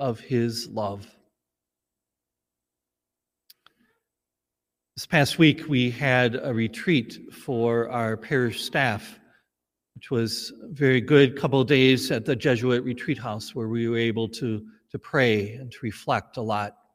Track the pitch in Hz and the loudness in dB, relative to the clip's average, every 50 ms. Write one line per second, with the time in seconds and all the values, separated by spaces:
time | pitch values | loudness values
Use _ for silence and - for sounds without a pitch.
0 | 139 131 113 - - - 135 120 117 117 110 113 - - 107 110 107 98 101 101 | -4 -4 -4 -6 -6 -2 0 0 0 0 -2 -6 -10 -8 -6 -4 -4 -4 -6 -8
1 | 101 - _ _ _ _ _ _ _ _ _ _ _ _ _ _ _ _ _ _ | -14 -20 _ _ _ _ _ _ _ _ _ _ _ _ _ _ _ _ _ _
2 | _ _ _ _ _ _ _ _ _ _ _ _ _ _ _ _ _ _ _ _ | _ _ _ _ _ _ _ _ _ _ _ _ _ _ _ _ _ _ _ _
3 | _ _ _ _ _ _ _ _ _ _ - _ _ _ _ _ _ _ _ _ | _ _ _ _ _ _ _ _ _ _ -20 _ _ _ _ _ _ _ _ _
4 | _ _ _ _ _ _ _ _ _ _ _ _ _ _ _ _ _ _ _ - | _ _ _ _ _ _ _ _ _ _ _ _ _ _ _ _ _ _ _ -16
5 | - - - 156 139 - - - 165 151 143 - - - 143 123 127 123 120 113 | -8 0 2 2 2 2 4 6 6 6 6 2 -2 -2 0 0 0 0 -2 -2
6 | 147 135 127 127 123 120 117 131 - 139 120 113 113 107 - - - 185 170 135 | 0 2 4 4 4 2 0 -2 -4 -4 -2 -2 -2 -2 -4 -4 -2 2 2 2
7 | 110 - - - - - - - - - 127 113 117 117 117 117 117 110 120 120 | 0 -2 -10 -18 -18 -20 -20 -14 -8 -6 -2 0 0 2 2 0 -2 -2 -4 -4
8 | 113 110 110 107 - - 151 131 123 117 98 - - - - 156 135 123 104 101 | -2 -2 -4 -6 -4 -2 -2 0 0 -2 -4 -6 -8 -4 -2 0 0 0 -2 -4
9 | - - - - _ _ _ _ _ _ _ _ _ _ _ _ _ _ _ - | -8 -12 -20 -20 _ _ _ _ _ _ _ _ _ _ _ _ _ _ _ -20
10 | - - 139 117 117 110 - - - - - - - - 160 139 147 131 131 123 | -8 -2 -2 0 0 -2 -4 -6 -10 -12 -16 -16 -16 -16 -4 0 2 4 4 4
11 | 110 - 151 139 143 127 139 - - 139 127 135 127 - 147 131 131 131 131 123 | 4 6 8 8 8 6 4 -2 -2 2 2 2 4 4 4 6 6 6 6 4
12 | - - 151 113 107 - 135 110 - 147 127 110 120 127 123 123 - 127 120 123 | 2 -2 -4 -2 -2 -2 -2 0 2 0 2 2 2 0 0 0 0 -4 -6 -6
13 | - - 139 110 117 120 107 107 - - - 131 113 110 113 117 117 117 117 117 | -4 -4 -4 -4 -4 -8 -8 -8 -10 -10 -8 -8 -6 -4 -4 -2 -2 0 0 0
14 | 117 117 107 113 113 107 113 - - 117 110 104 107 - - _ _ _ - - | 0 0 0 -2 -4 -4 -6 -6 -4 -4 -4 -4 -8 -12 -20 _ _ _ -14 -14
15 | - - - 143 127 117 110 104 101 107 110 120 131 120 - - - 110 - - | -10 -2 2 2 4 4 4 2 0 -4 -8 -12 -14 -14 -14 -8 -8 -8 -8 -8
16 | - - 131 107 - - - 127 113 110 107 104 104 104 - _ _ _ _ | -4 -2 -2 -2 -2 -6 -10 -8 -4 -2 -2 -4 -4 -6 -10 _ _ _ _